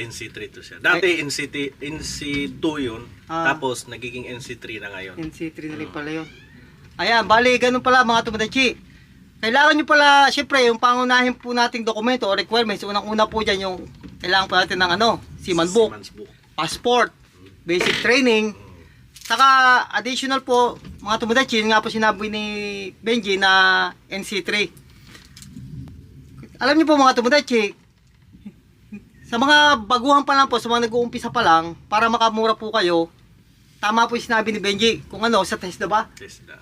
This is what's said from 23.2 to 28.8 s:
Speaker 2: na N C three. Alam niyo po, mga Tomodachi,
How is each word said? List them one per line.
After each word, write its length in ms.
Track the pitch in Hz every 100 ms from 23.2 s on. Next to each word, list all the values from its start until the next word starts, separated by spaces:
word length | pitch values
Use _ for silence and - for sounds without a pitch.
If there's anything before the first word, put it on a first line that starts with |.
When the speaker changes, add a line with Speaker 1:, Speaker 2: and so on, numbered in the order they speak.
| 196 190
Speaker 2:
na 560 | 196 190 190 185 180 - -
N 160 | 190 185
C 160 | 196
three. 320 | 185 208 180 - - - - - - - - - - - - - - - - - - -
Alam 160 | 254 302
niyo 100 | 311
po, 140 | 294
mga 160 | 262 254
Tomodachi, 560 | 233 294 - 233 208 - _ _ _ _ _ - 208 - _ _